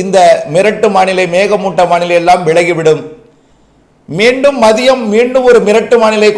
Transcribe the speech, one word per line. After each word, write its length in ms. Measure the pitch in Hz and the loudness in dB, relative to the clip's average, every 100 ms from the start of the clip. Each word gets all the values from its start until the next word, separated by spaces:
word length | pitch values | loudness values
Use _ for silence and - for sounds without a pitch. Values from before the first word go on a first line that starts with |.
இந்த 140 | 190 185 175 165 - 160 | -2 2 4 2 0 -2
மிரட்டு 340 | 208 202 220 190 | -2 0 -2 0
வானிலை, 300 | 190 185 180 175 | -2 -2 -2 -2
மேகமூட்ட 500 | 202 208 190 165 175 | -2 -2 -4 -2 0
வானிலை 240 | 175 175 175 | 0 0 0
எல்லாம் 240 | 170 185 160 | 2 0 2
விலகிவிடும். 520 | 165 170 165 156 147 - - _ _ _ _ _ _ _ _ - | 0 0 0 0 0 -4 -20 _ _ _ _ _ _ _ _ -12
மீண்டும் 500 | 156 226 269 277 269 220 | -2 -2 0 -2 0 0
மதியம் 400 | 220 254 262 220 214 | 2 0 0 -2 -2
மீண்டும் 340 | 247 262 247 | 0 0 2
ஒரு 80 | 240 190 | 2 2
மிரட்டு 260 | 214 214 233 | -2 0 0
வானிலை 300 | 220 214 214 | 2 2 0